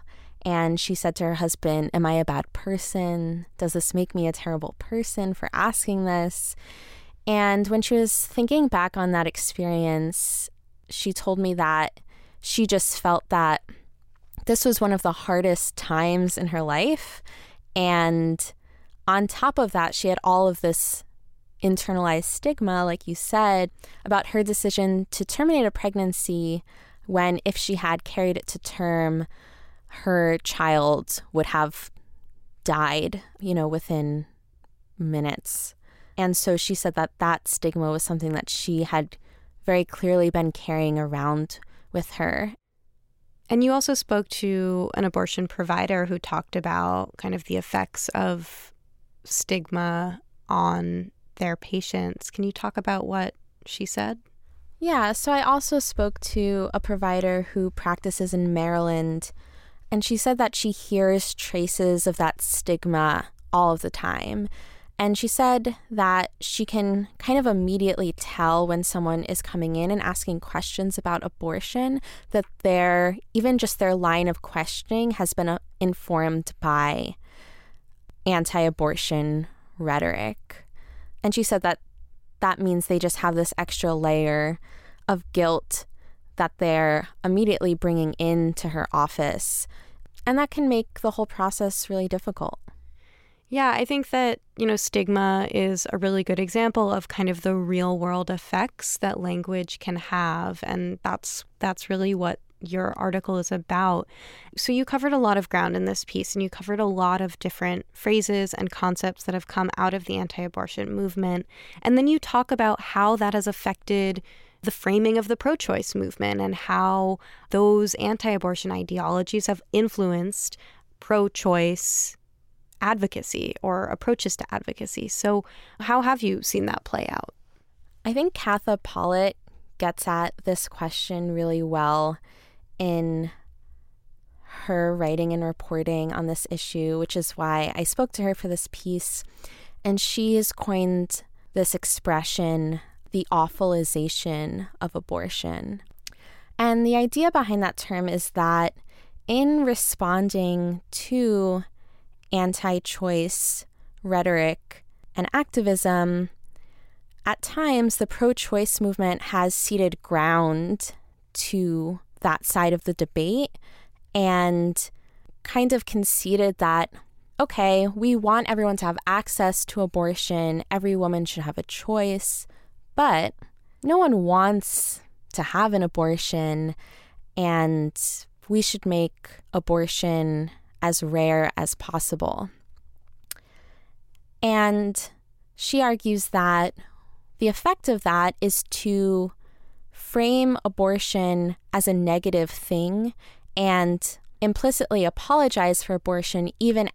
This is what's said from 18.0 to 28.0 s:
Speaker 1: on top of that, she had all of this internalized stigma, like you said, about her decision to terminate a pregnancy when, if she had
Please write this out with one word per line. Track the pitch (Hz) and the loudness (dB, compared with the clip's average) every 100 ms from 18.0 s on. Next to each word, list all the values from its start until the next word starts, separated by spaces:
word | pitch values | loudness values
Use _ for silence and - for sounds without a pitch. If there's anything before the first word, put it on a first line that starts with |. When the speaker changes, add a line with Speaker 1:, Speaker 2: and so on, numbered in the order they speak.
| 165 165 165 165 - - - - - - - | 4 2 2 0 -6 -12 -20 -20 -20 -6 0
Speaker 1:
on | 190 202 | 2 2
top | - 269 277 | 0 0 2
of | 220 | 0
that, | 185 165 | 2 0
she | - 190 | 0 0
had | 180 | 2
all | 185 185 190 | 4 6 4
of | 175 | 2
this | 170 165 - - - - - - - - | 0 0 -2 -4 -10 -20 -20 -20 -20 -2
internalized | 190 185 - 185 175 160 | 0 0 0 0 2 0
stigma, | - - 285 294 202 180 180 | -2 -2 -2 0 0 0 0
like | 170 - | -2 -6
you | |
said, | 170 - 214 214 190 180 - - - - | -8 0 4 4 4 2 -4 -20 -10 0
about | 196 - | 0 2
her | 220 | 0
decision | 208 208 202 - 190 190 190 | 0 0 0 2 2 2 -2
to | - 196 | -6 -4
terminate | - 311 311 220 | 0 4 4 2
a | |
pregnancy | - 202 196 185 - - 170 165 165 - - - - - | 0 -2 0 -2 -2 -2 -2 -2 -4 -8 -20 -20 -18 -2
when, | 185 180 175 | 2 2 2
if | - - | -2 -2
she | - 190 | -2 -2
had | 170 165 | 0 -2